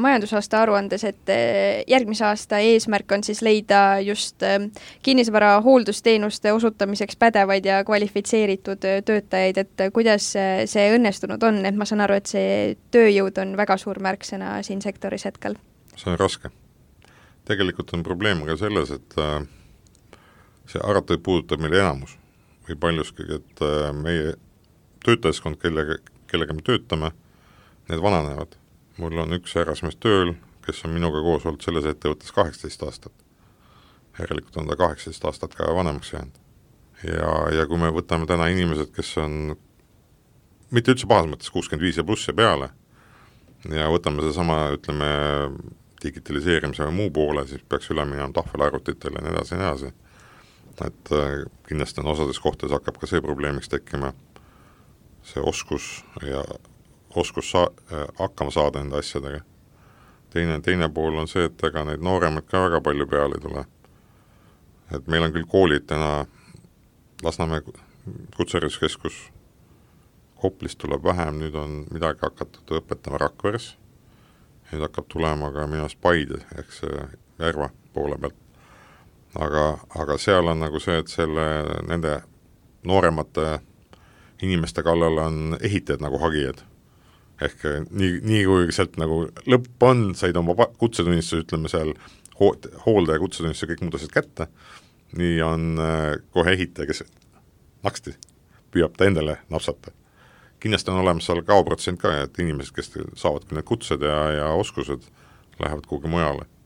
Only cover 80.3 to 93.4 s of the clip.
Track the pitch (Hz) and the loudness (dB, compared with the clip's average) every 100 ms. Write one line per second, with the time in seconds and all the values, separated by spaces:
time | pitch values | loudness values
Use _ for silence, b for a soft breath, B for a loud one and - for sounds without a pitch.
80.3 | 95 85 80 80 76 - 82 78 - 82 | 4 4 0 -2 -4 -2 -2 -2 -2 -2
81.3 | 78 78 78 76 78 80 85 80 73 - | 0 0 -2 -2 -6 -4 -2 -2 -4 -6
82.3 | _ _ _ _ _ - 95 87 80 78 | _ _ _ _ _ 2 4 4 2 -2
83.3 | - 78 76 - _ _ b b b b | -2 -2 -4 -8 _ _ b b b b
84.3 | b 95 90 82 - 80 82 82 80 80 | b -2 0 0 -2 2 4 4 2 0
85.3 | 80 78 82 107 101 - 69 73 69 82 | -2 -4 -4 -2 -2 -2 -4 -4 -2 0
86.3 | 78 65 - - - b b b b b | 0 -2 -6 -16 -20 b b b b b
87.3 | - 71 - 76 73 - 101 95 87 110 | -8 -6 -4 -4 -4 -6 -2 -2 -2 0
88.3 | 107 95 95 87 90 90 - 80 80 85 | 2 4 4 2 0 -2 -2 -2 -2 -4
89.3 | - - 123 123 - 123 127 104 87 90 | -6 2 2 2 4 4 6 2 0 0
90.3 | 87 85 87 120 - 117 - 85 85 80 | 2 2 2 2 2 -2 0 2 2 0
91.3 | 85 80 82 80 85 78 78 B B B | -4 -4 -4 -4 -2 -4 -6 B B B
92.3 | - 101 - - - - 107 82 78 85 | 2 4 4 -4 -4 2 4 4 2 -2
93.3 | - | -4